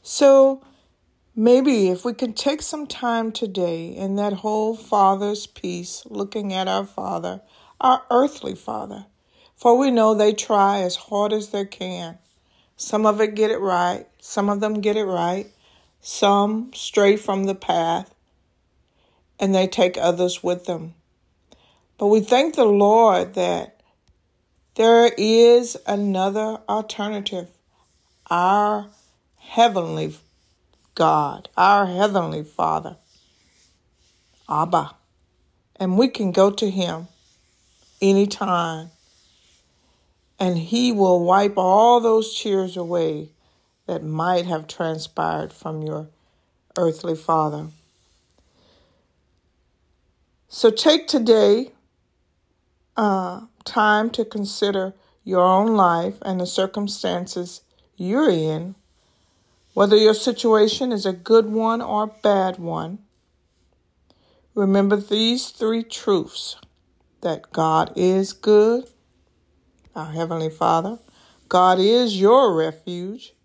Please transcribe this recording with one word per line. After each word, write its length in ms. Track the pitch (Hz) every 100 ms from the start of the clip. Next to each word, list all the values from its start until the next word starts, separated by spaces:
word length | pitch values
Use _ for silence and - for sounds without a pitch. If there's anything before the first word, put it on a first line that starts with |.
So 600 | - - 277 269 269 269 _ _ _ _ _ _ _ -
maybe 540 | 226 247 269 240 190
if 160 | 180 240
we 80 |
can 200 | 226 240
take 280 | 214 285 311
some 260 | - 302 294
time 440 | - 240 233 226
today 560 | 214 214 185 175 170 170
in 280 | - 196 196
that 180 | 208
whole 420 | 196 214 214 214 226
Father's 720 | - 208 190 196 208 208 -
piece, 560 | - 180 175 175 - -
looking 480 | 208 196 220 202
at 140 | 190 190
our 180 | 190 196
Father, 560 | - 190 170 175 190 _ _ _ _
our 240 | 262 254 -
earthly 460 | - 277 - - -
Father, 500 | - 110 208 208 196 _ _ _ _ _
for 220 | 240 240
we 140 | 277
know 220 | 240 220
they 200 | 214 214
try 460 | 208 - 208 196 202
as 160 | 180 180
hard 380 | - 202 208
as 160 | 214 208
they 160 | 208 196
can. 520 | - 185 180 165 175 _ _ _ _ _ _
Some 300 | - 214 214
of 160 | 208
it 140 | 214 208
get 160 | 214
it 80 | 220
right. 480 | 190 180 175 - - _
Some 300 | - - 202
of 100 | 202
them 220 | 214 214
get 160 | 208 214
it 80 | 202
right. 480 | 180 170 190 214 _ _ _ _ _
Some 680 | - - 202 202 208 220 247
stray 420 | - - - 202 208
from 280 | - 196
the 100 | 196 190
path, 580 | - 170 165 175 196 _ _ _ _ _ _ _ _ _ _ _ _ -
and 140 | 196
they 140 | 190 190
take 300 | - 180 180
others 440 | 170 170 180 -
with 240 | 175 175 185
them. 300 | 165 160 - _ _ _ _ _ _ _ _ _ _
But 80 | 202
we 140 | 220
thank 340 | 208 247 320 302
the 100 | 226
Lord 680 | 202 202 220 226 185 180 190
that 460 | 180 170 - _ _ _ _ _ _ _ _ _ _ -
there 360 | 226 233 233 -
is 600 | 208 226 233 240 233 - -
another 720 | 202 202 185 190 208 220 220 -
alternative. 840 | 208 214 - 208 208 196 185 175 _ _ _ _ _ _ _ -
Our 580 | 175 180 208 208 208 202 _ _ _ _ _ -
heavenly 640 | - 233 196 165 156 156 151 _ _ _ _ _ _ _ -
God, 540 | 160 156 143 143 - -
our 280 | 185 202 190
heavenly 560 | 180 208 190 165 156
Father, 540 | 156 - 160 156 165 165 _ _ _ _ _ _ _ _ _ _ _ _ _ _ -
Abba. 480 | 151 165 170 151 _ _ _ _ _ _ _ _ _
And 220 | 190 185
we 100 | 262
can 240 | - 196
go 200 | 180 196
to 180 | 202 208
him 380 | 190 175 165 175 _ _ _ _ _ _ _ _ _
anytime, 880 | 196 196 202 - 190 175 170 160 165 _ _ _ _ _ _ _ _ _ _ _ _ _ _ _
and 180 | 185 175
he 360 | 165 233 247
will 280 | 214 190 180
wipe 360 | 170 190 202 202
all 420 | 185 196 233 240
those 400 | 226 220 220 -
tears 380 | 220 190 185 180
away 540 | 170 175 160 151 156 _ _ _ _ _ -
that 180 | 165 156
might 400 | 156 170 180 180
have 220 | 160 160
transpired 840 | - 165 160 - - 160 156 156
from 300 | - 160 160
your 260 | 156 156 156 _ _ _ _ _ _ -
earthly 380 | 165 160 170 160
father. 520 | - 160 151 151 156 _ _ _ _ _ _ _ _ _ _ _ _ _ _ _ _ _ _ _ _ _ _ _ _ _ _ _ _
So 240 | - 226
take 380 | 220 311 320 320
today, 640 | 285 226 220 208 214 262 _ _ _ _ _ _ _ _ _ _ _ _ -
uh, 460 | 214 190 180 185 220 _ -
time 460 | 233 214 214 226
to 120 | -
consider 720 | 220 208 202 - 202 196 190 190 _ _ -
your 180 | 185
own 320 | 185 185 220 220
life 400 | 180 170 180 202
and 180 | - 185
the 80 | 180
circumstances 1160 | - 190 208 202 202 185 175 180 185 180 - _ _ _ _
you're 320 | 185 240 311
in, 460 | 170 156 156 180 196 _ _ _ _ _ _ _ _ _
whether 220 | - 202 214
your 180 | 214
situation 800 | 220 262 - 233 220 208 - 254
is 140 | 214 190
a 80 |
good 320 | 180 - 226 214
one 360 | 214 226 226
or 220 | - 214
a 40 | 214
bad 520 | 214 214 202 185 180
one. 400 | 170 165 160 202 _ _ _ _ _ _ _ _ _ _ _ _ _ _ _
Remember 440 | - 196 196 196 208
these 520 | 202 208 226 247 -
three 320 | - 220 226
truths: 760 | 226 - - 190 - - - - - _ _ _ _ _
that 320 | 175 156 -
God 400 | - 160 160 165 -
is 380 | 185 185 190
good, 500 | - 208 208 214 240 254 _ _ _ _ _ _ _ _ _ _ -
our 160 | 160
Heavenly 380 | 156 165 165 160
Father. 500 | 156 170 165 180 233 _ _ _ _ _
God 320 | 180 185 185
is 400 | 202 240 240 196
your 340 | 196 254 247
refuge 800 | 175 160 156 - 175 185 233 - _